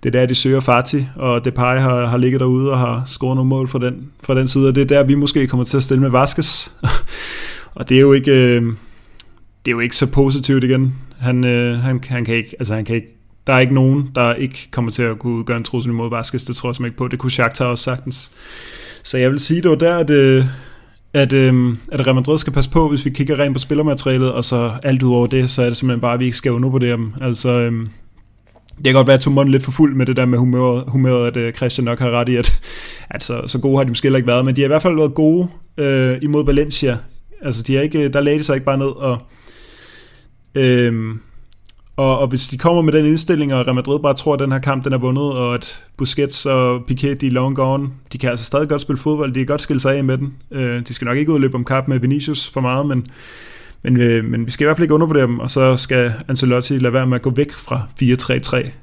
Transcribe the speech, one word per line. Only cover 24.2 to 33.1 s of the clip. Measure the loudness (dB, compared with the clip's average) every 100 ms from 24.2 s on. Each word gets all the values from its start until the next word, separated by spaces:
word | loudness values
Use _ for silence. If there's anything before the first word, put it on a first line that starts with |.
| 0
og | 0 -2
så | 0 -2 -4
alt | -2 2
ud | 2
over | 2 2
det, | 2 0
så | 0
er | 0
det | 0
simpelthen | -2 0
bare, | 0
at | 0
vi | -2
ikke | -2
skal | -2
undervurdere | 0 0 0 0 -2
dem. | -4 -6
Altså, | -4 -2 0
øh, | 0 0 -2 -6 -12 -20 _ _ _ _ _ _ -2
det | 4
kan |
godt | 6 8
være, |
at | 6
jeg |
tog | 6
munden | 2 4
lidt | 2
for | 0
fuld | 2 2 4
med | 0
det | 2
der | 2
med | 2
humøret, | 2 2 2 0 -2
humøret, | 0 2 2 0
at, | -2
øh, | -4
Christian | -2 -4 -2 -4
nok | -2
har | 0
ret | 0 0
i, | 2
at, | 4 4 0 -16 -16 -18
at | -14